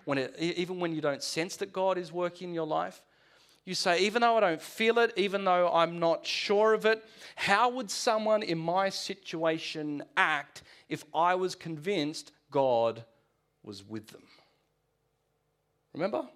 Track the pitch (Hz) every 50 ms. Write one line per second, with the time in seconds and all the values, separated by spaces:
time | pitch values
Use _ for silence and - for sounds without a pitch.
0 | - - 143 135 131 127 - - 160 170 175 175 180 170 185 180 180 170 165 156
1 | 151 147 139 127 - - - 160 160 190 - - 202 196 - 190 190 190 185 180
2 | 180 160 165 175 180 175 175 175 185 180 175 165 160 156 156 160 175 190 185 -
3 | _ _ _ _ _ _ _ _ _ _ _ _ - 185 185 - - 190 175 170
4 | 190 214 202 240 240 233 226 226 208 180 160 151 - - - - 220 226 226 233
5 | 233 226 226 185 202 202 185 196 196 190 180 180 180 170 - 165 165 165 170 175
6 | 170 165 160 - - - - - - - 202 202 214 220 220 208 190 220 220 220
7 | - - - - - - - - - - 202 208 240 247 247 254 247 190 - -
8 | - 247 220 220 214 214 214 214 214 - 170 165 160 170 175 190 196 196 190 -
9 | - - 196 - - - - 165 165 165 160 160 - - - 160 151 151 147 143
10 | - _ - 185 190 165 156 143 143 - - - - _ - - _ - 151 151
11 | - _ - 156 165 175 185 185 185 180 180 - - 170 165 147 147 190 208 180
12 | 147 147 156 - - - _ _ _ _ - 139 139 131 123 117 117 117 110 113
13 | 120 _ _ _ _ _ _ _ _ _ _ _ - 107 104 101 101 104 110 110
14 | 107 - - - - _ - _ _ _ _ _ _ _ _ _ _ _ _ _
15 | _ _ _ _ _ _ _ _ _ _ _ _ _ _ _ _ _ _ - -
16 | 160 - 214 311 320 - -